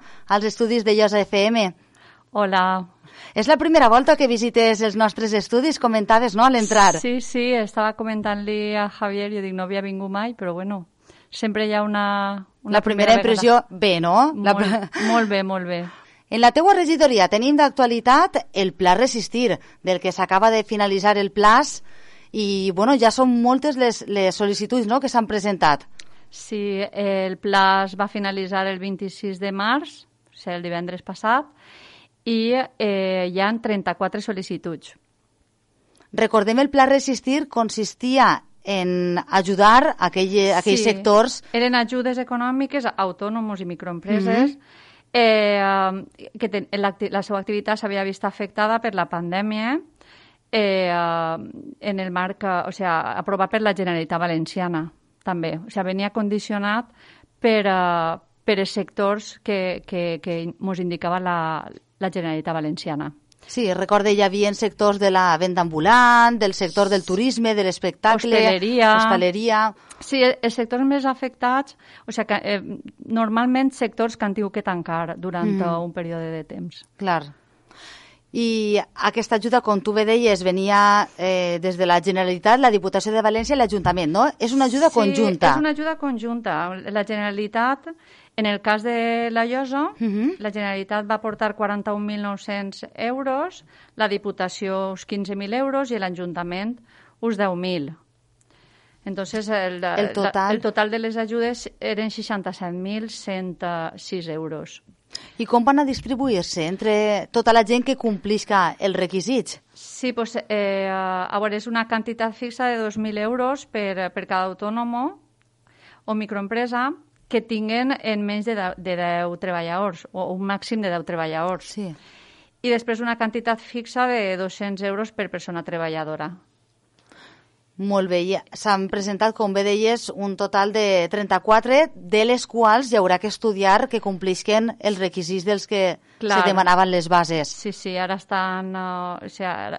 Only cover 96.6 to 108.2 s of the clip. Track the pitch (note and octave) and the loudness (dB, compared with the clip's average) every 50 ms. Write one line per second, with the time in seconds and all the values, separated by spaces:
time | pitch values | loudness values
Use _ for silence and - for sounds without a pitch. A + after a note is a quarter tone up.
96.6 | G3+ A3+ B3 - _ _ _ _ _ _ _ _ - A#3 A3 F#3+ G#3 F#3+ F3+ F3 | -6 -6 -8 -10 _ _ _ _ _ _ _ _ -4 -4 -2 0 -2 -2 -2 -2
97.6 | F3+ F#3 F3+ E3+ C#3+ C3+ D#3+ - _ _ _ _ _ _ _ _ _ _ _ _ | -4 -4 -4 -4 -6 -8 -12 -16 _ _ _ _ _ _ _ _ _ _ _ _
98.6 | _ _ _ _ _ _ _ _ _ G3+ F#3+ F#3+ F#3+ F#3 - A3 G#3+ G#3 G#3+ G3+ | _ _ _ _ _ _ _ _ _ -10 -8 -8 -8 -8 -8 -8 -4 -2 -2 -2
99.6 | F#3+ F#3 F3+ F3+ F3+ F3+ E3+ G3+ G#3 - - G3+ G3 G3+ - G3+ F#3+ G3+ G#3+ A3 | -2 -2 -4 -4 -4 -2 0 0 -2 -2 -2 -2 -2 0 0 0 0 0 -2 -2
100.6 | - G#3+ G#3 A3+ G#3+ G#3+ G#3+ A3+ A3+ A3+ A3 A3+ A3+ G#3 A3+ A#3 A#3 A#3+ A#3+ - | -2 -2 0 0 0 0 -2 -4 -4 -4 -4 -4 -4 -4 -2 -2 -2 -2 -4 -6
101.6 | - - - _ - A3 G#3+ G3+ A3 A3 - - G#3 - A3 G3 F3 F3+ F3 - | -12 -18 -14 _ -6 -6 -4 -4 -4 -6 -6 -8 -8 -6 -6 -6 -4 -8 -8 -8
102.6 | F#3 F3 F3 F3+ F#3 F#3+ G#3 A3 A3 A3 - - - - F#3+ F#3 F#3 F#3 E3+ - | -8 -8 -8 -8 -8 -6 -6 -8 -8 -10 -14 -12 -10 -8 -8 -6 -6 -8 -8 -8
103.6 | F#3+ F3 E3+ E3 D#3+ - - - - - G3+ F3+ E3+ E3 D#3 D#3 D#3+ D#3 D#3+ D3+ | -6 -6 -4 -4 -6 -8 -10 -14 -12 -10 -10 -8 -8 -8 -8 -8 -8 -8 -10 -10
104.6 | D#3 D#3 - - _ _ _ _ _ _ - - - - _ - A#3 - - A#3+ | -12 -14 -18 -20 _ _ _ _ _ _ -20 -18 -18 -18 _ -8 -4 0 2 4
105.6 | A#3 C4+ C#4 C#4+ D4 C4 C4 - - A3 C4+ A#3 C#4 C4+ A3 F3+ F3 - - F3+ | 4 4 4 4 2 0 -2 -4 -4 -6 -4 -2 0 0 0 0 -2 -4 -4 -4
106.6 | D#3 D#3+ F#3 F#3 - A3 G#3+ G#3 G#3+ G#3+ G#3 G3 E3 - - A#3 A3+ A#3+ A3+ A#3 | -4 -4 -4 -2 0 2 2 2 2 2 0 -2 -4 -2 -2 2 4 6 6 6
107.6 | A3 F#3 B3 B3 B3 - C4+ - - A3+ G#3 F#3 | 6 4 0 0 0 -2 -2 -2 -2 -4 -4 -2